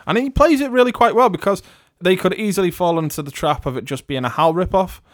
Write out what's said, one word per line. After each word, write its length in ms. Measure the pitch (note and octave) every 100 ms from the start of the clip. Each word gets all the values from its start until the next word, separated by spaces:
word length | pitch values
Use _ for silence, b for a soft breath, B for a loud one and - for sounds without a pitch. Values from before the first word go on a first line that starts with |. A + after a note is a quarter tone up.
| -
And 100 | G#3
he 120 | C4+
plays 300 | - D#4+ C#4
it 120 | C#4
really 180 | B3 B3
quite 240 | - A#3
well 140 | A3+ B3
because 340 | F3 G3+ G3 b b b _
they 160 | F3 F#3
could 180 | F#3
easily 380 | - G#3+ G3 F3+
fall 260 | - F3 E3
into 240 | D3+ -
the 80 | C#3+
trap 360 | - D#3 C#3+ D3
of 100 | B2+
it 80 |
just 240 | - C3+ -
being 160 | C3+
a 40 | B2
Hal 240 | D3 D#3+
ripoff. 460 | E3 F3+ F#3+ F#3 - B